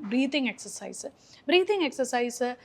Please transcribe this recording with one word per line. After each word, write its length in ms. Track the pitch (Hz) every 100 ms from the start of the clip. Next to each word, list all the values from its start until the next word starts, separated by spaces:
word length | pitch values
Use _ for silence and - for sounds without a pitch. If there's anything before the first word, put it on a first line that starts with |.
ബ്രീത്തിങ് 460 | 202 240 269 285 247
എക്സർസൈസ്. 580 | 196 202 - 196 - - - - - -
ബ്രീത്തിങ് 380 | 349 370 415 302
എക്സർസൈസ് 600 | - 247 247 240 240 247 247